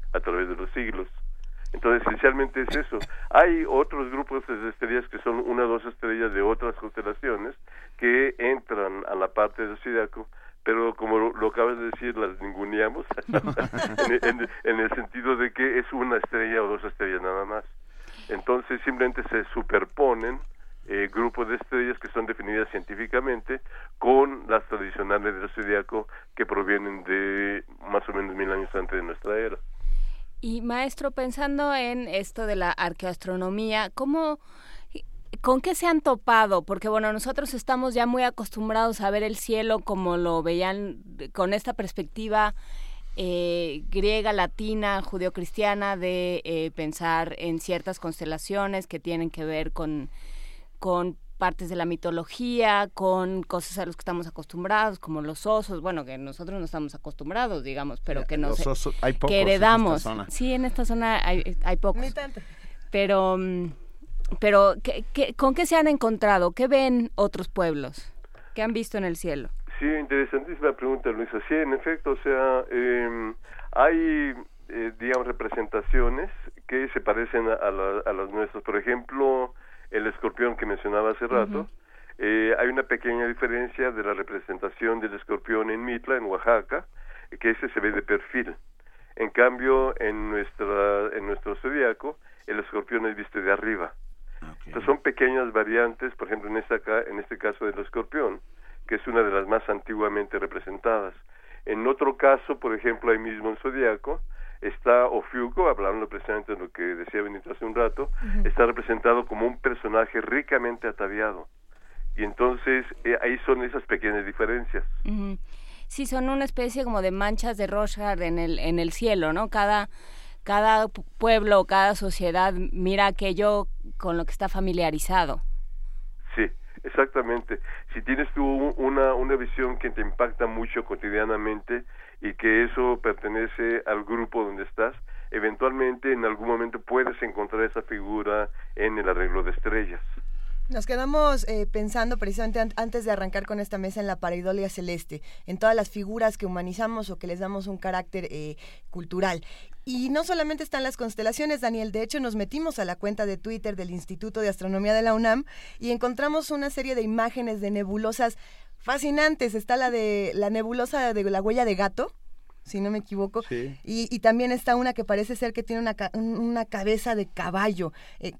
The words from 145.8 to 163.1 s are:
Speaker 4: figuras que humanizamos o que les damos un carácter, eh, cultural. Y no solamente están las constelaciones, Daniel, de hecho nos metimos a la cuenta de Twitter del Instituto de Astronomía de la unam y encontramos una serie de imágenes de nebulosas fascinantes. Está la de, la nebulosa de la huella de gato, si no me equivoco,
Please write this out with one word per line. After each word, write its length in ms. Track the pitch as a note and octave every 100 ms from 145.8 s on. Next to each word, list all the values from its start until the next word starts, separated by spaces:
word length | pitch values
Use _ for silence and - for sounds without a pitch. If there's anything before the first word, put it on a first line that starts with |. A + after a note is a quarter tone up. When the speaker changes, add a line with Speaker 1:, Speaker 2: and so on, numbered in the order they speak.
| G#3
Speaker 4:
figuras 480 | G#3+ G3+ A3+ A3 G#3+
que 80 | G3
humanizamos 640 | F3+ F3+ F3+ A3+ A3+ G#3
o 80 | F3+
que 80 | F3+
les 120 | F3
damos 280 | F#3+ G3+ F#3+
un 100 | F#3+
carácter, 480 | F#3+ F#3 F3+ F#3+ F3
eh, 260 | D3+ D3+ D#3 - - -
cultural. 560 | F3+ E3 F3+ F#3+ E3+ - - - - -
Y 240 | B3+ B3+
no 160 | C#4+ E4
solamente 380 | F4 D4+ D4+
están 200 | D#4 C#4
las 140 | C4 C4
constelaciones, 640 | A#3 G#3 A3 A3+ D4+ D4
Daniel, 320 | A#3+ A3+ A3
de 80 | G3+
hecho 180 | A#3 D4
nos 160 | B3+ G#3+
metimos 440 | G3 C#4+ D#4+ C#4+
a 40 | F#3
la 120 | F3+
cuenta 280 | G3+ G#3 G#3
de 120 | F#3+
Twitter 400 | A3 A3 A3 G3
del 140 | F3+
Instituto 500 | F3 - F3+ G#3+ A3
de 80 | G#3+
Astronomía 440 | G3 F#3 F#3+ G#3
de 100 | A3
la 100 | A3+
unam 320 | A3 A3+ A#3 D4 - - -
y 120 | A#3
encontramos 600 | A#3+ B3 B3+ C#4+ D4+ D4+
una 180 | D4 C#4
serie 260 | C#4 C4+ B3+
de 60 |
imágenes 600 | A3 A3+ A3+ B3 A#3+ G#3+
de 100 | G3+
nebulosas 640 | G#3 G3 G#3 A3 A3+ A#3 A3+ - - - -
fascinantes. 800 | - C#4 D4 D4 D4+ D#4 A#3+ G#3+
Está 220 | G#3 B3
la 120 | B3+
de, 420 | A#3 G#3+ G3+ G3 -
la 140 | G3+
nebulosa 640 | A3 A3 B3 A#3+ D4 B3+
de 100 | G#3+
la 180 | G3 G3
huella 220 | G3+ A#3+
de 120 | A#3+ F#3+
gato, 360 | G3 G3 D#4 - - - - -
si 180 | - G3+
no 100 | G3+
me 60 | G#3+
equivoco, 460 | G#3